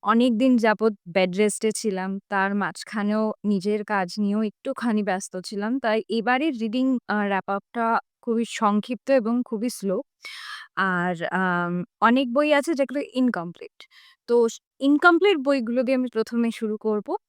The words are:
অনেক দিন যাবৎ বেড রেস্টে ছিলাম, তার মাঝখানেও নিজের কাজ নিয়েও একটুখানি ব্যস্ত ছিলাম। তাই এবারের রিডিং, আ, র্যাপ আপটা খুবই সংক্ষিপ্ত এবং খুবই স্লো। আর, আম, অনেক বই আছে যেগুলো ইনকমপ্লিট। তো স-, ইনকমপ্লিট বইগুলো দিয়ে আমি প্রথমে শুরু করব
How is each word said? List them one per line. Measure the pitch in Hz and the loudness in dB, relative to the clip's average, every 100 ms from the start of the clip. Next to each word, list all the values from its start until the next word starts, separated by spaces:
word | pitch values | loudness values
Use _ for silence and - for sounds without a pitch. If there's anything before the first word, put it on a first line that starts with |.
অনেক | 202 226 247 220 | 2 4 4 4
দিন | 262 247 | 4 4
যাবৎ | 220 208 220 208 - | 4 2 0 -2 -4
বেড | 170 185 180 | 0 0 2
রেস্টে | 214 - 220 | 0 0 -4
ছিলাম, | 208 220 190 190 196 _ | -2 -4 -4 -4 -8 _
তার | 202 196 202 | -2 0 0
মাঝখানেও | 185 170 - 214 202 214 220 - | -4 -6 -10 -4 -2 0 -2 -4
নিজের | 202 202 185 214 | -2 -2 0 -4
কাজ | 208 208 180 196 | -2 -2 -2 -2
নিয়েও | 202 208 | -2 0
একটুখানি | 220 - - 262 240 214 | -2 -6 -10 -4 -2 0
ব্যস্ত | 208 185 - 185 180 | 0 -4 -6 -12 -10
ছিলাম। | 202 208 262 | -6 -4 -2
তাই | 233 220 - | 0 -2 -2
এবারের | 226 214 247 311 254 | -4 0 0 0 -2
রিডিং, | 226 233 262 254 - | -4 0 0 0 -2
আ, | 208 202 | -2 0
র্যাপ | 196 - | -2 -2
আপটা | 196 _ - 226 226 - _ | -6 _ -4 -2 -2 -4 _
খুবই | - 226 233 | -4 -2 -2
সংক্ষিপ্ত | - 214 208 202 247 - | 0 2 2 -2 -8 2
এবং | 269 214 240 247 | 2 2 -2 -2
খুবই | 220 240 | -4 -4
স্লো। | - 196 190 285 _ - - - - - - | -4 -2 -2 -4 _ -20 -16 -14 -16 -12 -2
আর, | 190 180 175 175 165 | 0 0 0 -2 -2
আম, | 185 185 175 175 175 175 _ | -2 0 0 0 -2 -6 _
অনেক | 208 247 269 | 4 4 2
বই | 240 302 | 0 4
আছে | 294 285 | 2 2
যেগুলো | 285 277 262 277 | -2 0 -2 -6
ইনকমপ্লিট। | 247 254 214 175 175 - _ - _ - _ _ | 0 0 0 -6 -12 -20 _ -20 _ -20 _ _
তো | 240 233 | 2 2
স-, | - _ _ | -2 _ _
ইনকমপ্লিট | 277 294 359 339 381 349 | 2 6 6 6 4 2
বইগুলো | 262 277 226 240 | 2 0 0 -2
দিয়ে | 247 262 | 0 0
আমি | 254 | 0
প্রথমে | 220 226 233 233 | -4 -2 0 -2
শুরু | 220 226 214 | -2 -4 -4
করব | 220 208 202 370 | -2 -4 -4 -8